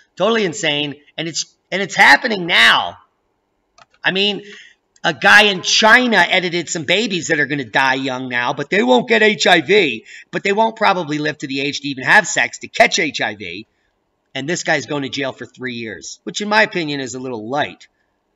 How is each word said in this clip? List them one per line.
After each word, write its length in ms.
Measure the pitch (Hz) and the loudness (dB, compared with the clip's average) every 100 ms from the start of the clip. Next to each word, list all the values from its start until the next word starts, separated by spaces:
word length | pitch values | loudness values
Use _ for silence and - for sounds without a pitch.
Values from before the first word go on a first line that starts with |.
| _ - | _ -2
totally 280 | 196 226 190 | 0 0 0
insane, 500 | 151 160 147 147 135 _ - | -2 -2 -2 -2 -6 _ -10
and 100 | 160 | -8
it's, 280 | 156 - _ - | -8 -10 _ -8
and 100 | 180 | -6
it's 140 | 196 - | -2 2
happening 520 | 220 285 254 208 170 | 4 4 2 -4 0
now. 500 | 196 233 151 92 90 _ _ _ _ _ _ _ _ _ _ | 2 4 4 0 -8 _ _ _ _ _ _ _ _ _ _
I 80 | 170 | -2
mean, 320 | 185 202 196 - - - _ _ _ | 0 0 -2 -8 -20 -20 _ _ _
a 100 | - | -4
guy 300 | - 196 208 | 0 6 6
in 200 | 214 190 | 6 2
China 540 | - - 220 233 254 202 | 0 4 6 6 6 2
edited 520 | 165 185 180 170 165 | 4 2 0 -4 -4
some 160 | 180 131 | -6 -2
babies 420 | 180 233 185 139 | 0 0 -2 -2
that 120 | 160 | -2
are 60 | 139 | 0
gonna 200 | 147 117 | -4 -2
die 300 | 147 135 135 | 0 2 2
young 340 | 135 127 131 | -2 -6 -4
now, 240 | 123 123 | -2 -2
but 160 | 139 143 | -4 -2
they 140 | 190 | 0
won't 260 | 240 254 - | 4 2 4
get 120 | 220 | 2
H 240 | 214 214 202 | 2 2 4
I 140 | 175 | 4
V, 440 | 143 208 160 113 - - - | 4 2 2 -2 -10 -20 -10
but 120 | 180 | -6
they 100 | 196 | -2
won't 240 | 202 226 220 | 0 -2 0
probably 400 | 208 180 156 151 | 0 0 -2 -4
live 200 | 151 151 | -4 -6
to 80 | 147 | -6
the 140 | 135 | -6
age 200 | 143 139 | -4 -6
to 60 | 143 | -8
even 160 | 131 131 | -4 2
have 200 | 190 180 | 4 2
sex 340 | - 120 - | 0 -2 -4
to 80 | 120 | -4
catch 320 | - 240 - | 0 2 2
H 200 | 160 - | -4 -4
I 160 | 120 104 | -6 -8
V. 320 | 95 90 110 _ _ _ _ _ _ | -12 -14 -16 _ _ _ _ _ _
And 160 | 135 135 | -10 -6
this 140 | 175 | -4
guy's 240 | - 156 123 | -2 -2 -2
going 160 | 147 | -6
to 60 | 135 | -6
jail 220 | 135 135 | -6 -8
for 140 | 127 120 | -8 -14
three 300 | - 123 120 | -12 -10 -8
years, 440 | 113 87 - - | -10 -12 -16 -16
which 180 | - - | -12 -8
in 80 | 208 | 0
my 140 | 214 | 2
opinion 380 | 214 185 156 143 | 2 0 -4 -6
is 120 | 131 | -8
a 60 | 127 | -10
little 280 | 131 120 107 | -10 -8 -6
light. 380 | 143 107 90 - _ _ _ _ | -4 -4 -8 -20 _ _ _ _